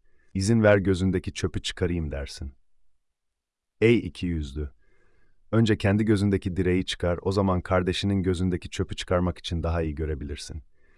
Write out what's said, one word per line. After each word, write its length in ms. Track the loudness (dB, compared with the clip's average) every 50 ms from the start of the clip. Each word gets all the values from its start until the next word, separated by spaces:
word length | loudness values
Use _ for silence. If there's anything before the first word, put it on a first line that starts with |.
| _ _ -20 _ _ _ -4
izin 280 | -2 2 2 4 6 6
ver 140 | 6 6
gözündeki 560 | 6 4 2 2 2 2 2 0 0 -2 -4 -6
çöpü 300 | -6 -6 -4 -4 -6 -8
çıkarayım.' 480 | -8 -4 -2 -2 -2 0 -2 -4 -4
dersin? 440 | -6 -8 -8 -10 -10 -12 -12 -12 -14 _ _ _ _ _ -20 -20 _ _ _ _ _ _ _ _ _ _ _ _ _ _ _ _ _ _
Ey 180 | 4 4 4 4
ikiyüzlü! 720 | 2 -2 -6 -6 -4 -4 -2 -4 -4 -6 -6 -8 -8 -8 -10 _ _ _ _ _ _ _ _ _ -20 -20 _ _ _ 0 2
Önce 260 | 2 4 4 2 2
kendi 260 | 2 2 2 2 4
gözündeki 520 | 2 2 2 4 2 2 0 0 -2 -2
direği 280 | 0 0 2 2 0 0
çıkar, 340 | -2 -6 -4 -2 -2 -2 -2 -2
o 100 | -2 0
zaman 280 | 2 2 2 0 0
kardeşinin 600 | 0 0 2 2 2 2 -2 -2 0 0 0 0 0
gözündeki 480 | 0 0 0 0 0 -2 -2 -4 -8
çöpü 260 | -6 -6 -6 -6 -6
çıkarmak 420 | -8 -4 0 0 2 2 0 -2 -4
için 240 | -6 -6 -4 -2 -2
daha 200 | -2 -2 -2 -2
iyi 120 | -2 -4
görebilirsin. 680 | -4 -4 -4 -4 -6 -6 -8 -10 -10 -12 -12 -12 -14 -14 -16 -20 _ -20 _ _